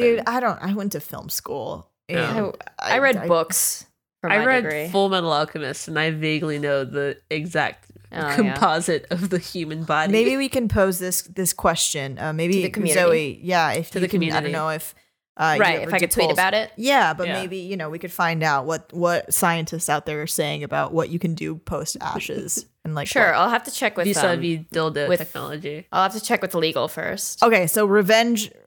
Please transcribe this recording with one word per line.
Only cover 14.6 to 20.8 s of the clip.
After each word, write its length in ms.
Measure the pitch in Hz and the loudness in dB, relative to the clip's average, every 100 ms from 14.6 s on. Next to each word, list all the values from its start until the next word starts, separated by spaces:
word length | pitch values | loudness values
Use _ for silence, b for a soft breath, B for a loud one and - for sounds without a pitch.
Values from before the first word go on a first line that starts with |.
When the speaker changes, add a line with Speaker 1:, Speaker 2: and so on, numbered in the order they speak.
| 156 | -2
Speaker 1:
if, 260 | 156 - b b b _ - | -4 -8 b b b _ -2
uh, 160 | 156 180 | 2 4
you 60 | |
Speaker 3:
Right, 140 | 190 151 | 4 2
Speaker 1:
ever 80 | 165 | 0
Speaker 3:
if 40 | |
I 40 | 185 | 0
Speaker 1:
do 40 | |
Speaker 3:
could 80 | 175 | 2
tweet 120 | 240 170 | 2 2
Speaker 1:
polls. 80 | |
Speaker 3:
about 200 | 175 185 | 4 2
it? 180 | 214 214 - | 2 -2 -2
Speaker 1:
Yeah, 380 | 247 277 175 | 2 4 4
but 140 | 151 175 | 2 -2
Speaker 2:
Yeah. 60 | - | -4
Speaker 1:
maybe, 180 | 185 190 | -6 -8
you 200 | 180 196 | -6 -6
know, 120 | 156 | -6
we 100 | 165 | -8
could 120 | 175 | -8
find 320 | - 170 165 | -2 0 2
out 220 | 156 139 139 | 2 0 0
what, 260 | 160 - | -4 -6
what 400 | 175 175 170 - | 0 2 2 0
scientists 560 | - 180 170 160 165 - | 0 2 2 -2 -4 -2
out 160 | 147 156 | -2 -2
there 160 | 151 | -6
are 60 | 156 | -2
saying 360 | - 151 147 | -2 -2 -4
about 280 | 143 143 | -4 -2